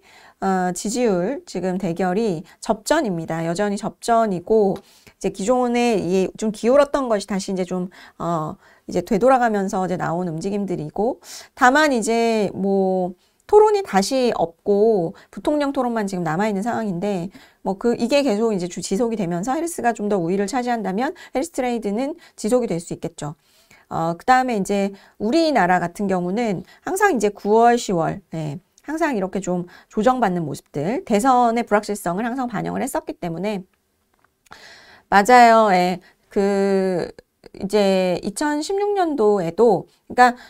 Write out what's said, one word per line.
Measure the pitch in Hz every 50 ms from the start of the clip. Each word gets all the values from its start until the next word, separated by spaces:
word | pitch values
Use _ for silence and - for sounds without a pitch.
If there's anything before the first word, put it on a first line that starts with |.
| - _ - - - - _ _
어, | - 190 190 185 180 180 180
지지율 | - - 208 226 240 247 240 196 175 175 202 277 339 349
지금 | - - 190 175 185 180 190
대결이 | 196 175 165 - 196 180 180 202 233 220 175 156 185 - - _
접전입니다. | - - 226 220 - - 294 320 311 220 180 165 160 - 165 165 165
여전히 | 165 170 170 208 208 202
접전이고 | 208 - - - _ - - 233 226 226 220 185 170 - - 220 220 208 190 175 - - _ _ _ _ - - _
이제 | - 190
기존에 | 190 - 190 202 254 254 247 240 240 240 240 240 233 185
이 | 165 165 180 190 190 - - -
좀 | 220 220
기울었던 | 202 - - 226 254 294 285 277 - 294 269 247
것이 | 226 202 190 -
다시 | 208 190 190 -
이제 | 196 185 185
좀, | 180 185 185 180 185 - - - - _ -
어, | - 170 170 160 156 156 - - _ _ _ _ _ -
이제 | - 180
되돌아가면서 | 175 - 240 185 220 254 269 247 247 233 214 202 196 190 - 190 185
이제 | 175 185 175
나온 | 151 147 160 175 185 180
움직임들이고 | 156 160 - 196 202 208 202 190 180 - 151 151 - - 202 240 330 - - - - - - - _
다만 | - 269 247 262 302 311 302
이제 | 269 233 202 190 226 233 233 233 226 220 208 180 -
뭐 | - 190 196 196 196 190 190 190 185 180 180 196 - _ _ _ _ _ -
토론이 | - 415 427 440 415 392 392
다시 | - - 185 196 - 269 262 254 240 -
없고 | - 170 165 - _ _ - 202 196 208 233 226 196 165 165 - - - _
부통령 | - 214 196 349 302 294 285 277 277
토론만 | 285 240 240 233 226 208 196
지금 | 196 180 175
남아있는 | 156 156 170 208 220 208 196
상황인데 | 233 240 226 233 226 208 180 170 190 208 202 180 165 196 - - - - _ _
뭐 | - - 190 196
그 | - 233 240 -
이게 | 240 226 285 285
계속 | 277 285 202 202 233 226 220
이제 | 185 175 180
주-, | - -
지속이 | 170 - 196 190 247 233 226 214
되면서 | 202 165 175 170 185 262 262
해리스가 | 320 311 339 - - 233 240 226
좀 | 233 208 208
더 | 208 196
우위를 | 170 165 185 196 202 196
차지한다면 | - 254 247 247 240 226 202 190 185 202 254 302 - - - - -
해리스 | 254 277 -
트레이드는 | - - 254 247 240 233 220 202 196 220 262 285 320 - - - _ -
지속이 | - 214 240 240 233 208
될 | 180 165
수 | 170 - 165
있겠죠. | - - 165 - - - 151 160 - _ _ _ _ _ _ - _ _ _
어, | 160 160 165 165 170 170
그다음에 | - - 262 254 262 254 240 208
이제 | 190 - 208 202 196 196 196 - - - _ _
우리나라 | 208 214 247 330 330 311 294 233 180 175 185 180
같은 | 175 170 180 - 208 196
경우는 | 190 180 180 175 190 226 247 226 190 160 185 - - _
항상 | _ - 339 392 427 403 339
이제 | 233 202 208
구월, | 208 - - 202 214 226 233 240 240 240
시월, | - - 196 170 160 151 160 196 - _
네, | - 160 156 151 143 180 - _ _ _
항상 | _ - 294 320 339 302 269 208
이렇게 | 185 185 - 202
좀 | 185 - 180 180 175 175 - - - _
조정받는 | - 214 208 220 254 254 233 196 180 175 165
모습들, | 143 - - - _ - 151 143 175 240 349 381
대선의 | - 226 208 214 269 254 247 247 233 226 240 233
불확실성을 | 233 208 214 208 - 208 208 - 180 170 190 226
항상 | 240 233 269 254 240
반영을 | 208 185 165 170 175 190
했었기 | 214 277 - 311 330 - 311
때문에 | - - 175 165 165 185 214 214 185 190 - _ _ _ _ _ _ _ _ _ _ _ _ _ _ _ _ - - - - - - - - - - _ _
맞아요. | 190 196 202 202 254 247 240 233 226 226 220 208 185
예, | 180 180 180 185 180 - - _ _ _ _
그 | - 208 196 202 202 196 196 196 196 190 190 190 185 170 - - - - - _ _ _ _ - - - -
이제 | 190 - 214 202 196 190 185 185 185 180 - -
이천십육 | - 196 - 302 294 294 - - - 392 392 403 415 415
년도에도 | 392 359 330 294 277 214 208 208 202 170 160 165 - 226 240 202 156 - - _ _ _ -
그러니까 | - - 247 247 240 247 -